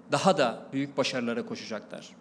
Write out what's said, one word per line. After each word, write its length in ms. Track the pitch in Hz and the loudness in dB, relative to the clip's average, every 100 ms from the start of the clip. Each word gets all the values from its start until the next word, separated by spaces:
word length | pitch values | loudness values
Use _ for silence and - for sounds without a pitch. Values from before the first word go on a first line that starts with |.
| - | -4
daha 260 | 143 185 185 | 2 4 6
da 280 | 123 - - | 4 0 -6
büyük 240 | 135 139 - | -4 -2 0
başarılara 480 | 123 131 117 117 113 | 0 0 -2 -2 -4
koşacaklar. 640 | 120 - 107 - - - - | -8 -8 -10 -10 -14 -16 -20